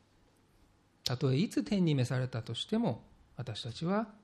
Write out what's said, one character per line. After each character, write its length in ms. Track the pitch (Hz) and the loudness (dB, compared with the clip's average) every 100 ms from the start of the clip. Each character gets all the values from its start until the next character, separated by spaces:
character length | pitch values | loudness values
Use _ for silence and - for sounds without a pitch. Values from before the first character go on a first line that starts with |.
| _ _ _ _ _ _ _ _ _ _ | _ _ _ _ _ _ _ _ _ _
た 140 | - 127 | -4 0
と 160 | 131 | 2
え 40 | 131 | 2
い 120 | 214 | 2
つ 140 | 302 | 0
天 200 | 208 202 | 0 2
に 120 | 170 139 | 4 4
召 100 | 123 | 2
さ 140 | 127 | 0
れ 80 | 127 | -2
た 160 | 113 | -4
と 100 | - | -6
し 120 | 113 - | -6 -2
て 120 | 214 | 0
も、 240 | 214 110 - - - - | 0 -2 -8 -20 -20 -10
私 260 | 123 107 | -8 -6
た 100 | 117 | -8
ち 120 | - 165 | -4 0
は 280 | 202 214 - | 0 -2 -10